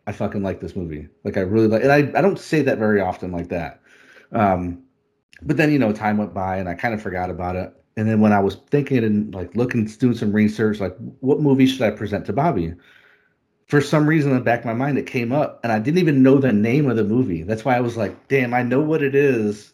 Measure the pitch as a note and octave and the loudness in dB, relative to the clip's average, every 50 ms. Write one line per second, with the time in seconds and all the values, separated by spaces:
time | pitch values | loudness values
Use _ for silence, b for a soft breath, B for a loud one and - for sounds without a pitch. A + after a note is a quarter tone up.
0 | - G#2 G#2 - A2 G2 - G#2 G2 F#2+ F2+ - F#2+ E2+ - G2+ F2 D#2+ D#2 D2+ | -12 -10 -8 -6 -6 -4 -4 -4 -4 -4 -6 -6 -8 -10 -8 -8 -8 -8 -8 -10
1 | D2+ D#2 _ _ - G#2 G2+ G#2 F#2 F2+ G#2 A2+ A2 G#2+ A2 A2 B2 C#3 C#3+ D3 | -12 -16 _ _ -10 -6 -4 -4 -2 0 2 4 4 4 4 4 4 4 6 4
2 | C#3 A#2+ G2+ B2 D#3 G3+ F3 - - - D#3+ D#3 C3+ C3 A2 - A2 G#2+ G#2+ G2+ | 4 2 2 2 2 2 2 0 -4 -2 0 0 2 0 0 0 0 2 2 2
3 | F#2+ F2+ F2+ - - F2+ F2+ F2 F2 - G2 E2+ D#2+ C#2+ - _ b b b b | 0 0 -4 -6 -8 -8 -8 -8 -6 -6 -6 -6 -6 -8 -12 _ b b b b
4 | b b b b b b b A2+ G#2 G2 F#2 F2+ F2+ F2 E2+ - - _ _ _ | b b b b b b b 0 2 2 2 0 -2 -6 -8 -10 -14 _ _ _
5 | _ _ _ _ _ _ _ - - - D3+ C3+ D#3 D3+ D3 C#3 A#2+ G#2+ G#2 - | _ _ _ _ _ _ _ -10 -4 -2 0 2 2 2 2 2 2 0 0 -2
6 | A2 G#2+ G#2+ G#2+ G#2 F#2 F2 G2 F#2 F#2+ F#2 F#2+ F#2+ F2 E2 - - A#2+ A2 G#2 | -2 -2 -2 -2 -2 -4 -6 -6 -4 -4 -4 -4 -4 -6 -6 -6 -4 -4 -4 -4
7 | - G2+ F2+ F2+ F2+ F2+ E2 E2+ F2+ F2+ F2+ F2+ F#2 - - _ _ _ - A2+ | -6 -6 -6 -6 -6 -6 -6 -6 -6 -6 -6 -6 -8 -10 -12 _ _ _ -8 -4
8 | A2 A2 A2 G#2+ G#2+ G#2+ G#2 G2+ G2 G2 G2 - _ _ - C#3+ C3+ C3+ C3+ B2 | -2 0 2 4 4 4 4 4 2 0 -2 -4 _ _ -2 0 0 2 0 0
9 | A2+ A2 G#2 G#2 G#2 - F#2 F#2+ F2 - - A2 B2 C3 - A#2 G#2+ G#2+ - - | 0 2 0 0 -2 -4 -6 -10 -10 -8 -4 -2 -2 -2 0 -2 -2 -4 -4 0
10 | B2+ B2 A2+ A#2 A2+ G#2 G2+ G#2+ G#2+ G#2 - - A2 G#2+ G#2 - G2 F2+ - - | 0 0 0 0 -2 -2 2 2 2 2 2 2 0 0 0 -2 -4 -6 -6 -8
11 | A2+ - - - - B2+ C#3 D3+ D3+ C#3+ C3+ C3+ C3+ C3 - - A#2+ G#2 - - | -14 -16 -12 -6 0 0 0 2 4 2 4 4 4 4 2 2 0 -2 -2 -2
12 | A2 G2 G2+ F#2 - - G#2 B2+ D3+ F3 C3+ F#2+ E2 E2 E2+ b b b b b | -6 -4 -4 -6 -6 -4 -2 0 0 0 0 0 -2 -4 -6 b b b b b
13 | b b b b b b b b b _ _ _ _ - D3 D3 C#3 - E3 D3+ | b b b b b b b b b _ _ _ _ 0 0 0 2 2 2 2
14 | D3+ D3 D#3+ D#3+ C#3 C#3 C3 B2+ A2 A#2 A#2+ A#2 A#2+ A#2+ A2+ A#2 C3+ D3 C3+ G#2+ | 2 4 2 2 2 2 0 0 0 0 0 -2 -2 -4 -4 -4 -2 -2 -2 -4
15 | - - - B2+ A#2+ A#2 B2+ - B2 - - - - A#2 A2+ A2 A2 C#3 D#3+ F#3 | -4 -4 -6 -6 -4 -2 -2 -2 -2 -2 -6 -6 -4 -2 -2 -2 0 0 0 0
16 | E3+ D#3+ C#3+ C3 C3 C3+ C3+ C3 C3+ C3 G#2+ G#2 G#2+ A#2 B2 D#3 D3 C3 A2+ A2+ | 2 2 4 6 6 6 6 6 4 4 2 2 2 2 2 2 2 2 0 0
17 | G#2 G2 A2+ B2+ B2+ G#2 E2+ D#2+ D#2+ G2 A2 A2 - C3+ B2 B2 B2 A#2 G#2 A2+ | 0 0 0 0 0 0 -2 -6 -4 -6 -6 -4 -2 0 0 0 0 -2 -4 -4
18 | G#2 F#2+ - - _ - C3 C#3 B2+ A#2+ A#2+ B2 B2 A#2+ B2 C3+ D#3 D3+ D#3+ D3+ | -6 -6 -6 -10 _ -2 0 0 0 0 -2 -2 0 0 0 0 0 0 0 0
19 | C#3+ C3+ C3+ C#3 D3 C#3 B2+ A2+ G#2+ G#2 G#2 - - - | 0 0 2 2 4 4 2 2 0 -2 -4 -6 -10 -20